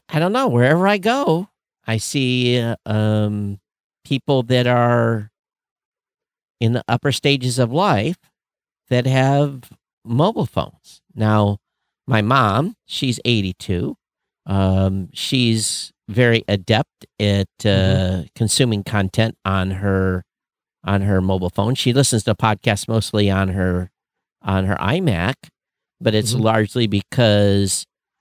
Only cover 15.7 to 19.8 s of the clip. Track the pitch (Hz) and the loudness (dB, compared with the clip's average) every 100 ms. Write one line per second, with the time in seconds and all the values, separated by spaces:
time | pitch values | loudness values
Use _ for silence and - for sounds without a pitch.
15.7 | - - _ - 98 123 117 - 101 92 | -6 -12 _ -6 2 2 2 0 -2 2
16.7 | 110 - _ - - 104 101 95 - 107 | 0 0 _ -20 -4 0 0 -2 -4 0
17.7 | 98 95 95 92 92 82 - 110 - 120 | 2 2 2 0 -2 -6 -4 -2 0 0
18.7 | 104 95 107 95 - 113 - 95 95 92 | 0 -2 -2 -2 0 -2 -2 -4 -2 -2
19.7 | 95 | -2